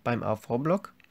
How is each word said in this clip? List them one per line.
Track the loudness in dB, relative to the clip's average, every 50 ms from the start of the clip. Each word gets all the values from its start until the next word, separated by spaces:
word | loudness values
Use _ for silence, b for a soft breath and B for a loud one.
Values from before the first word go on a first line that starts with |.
| -2
Beim | -2 -2 0
A-V-Block | 0 0 -2 -2 -2 -2 -2 0 2 2 2 2 0 -6 -16 -20 -20 _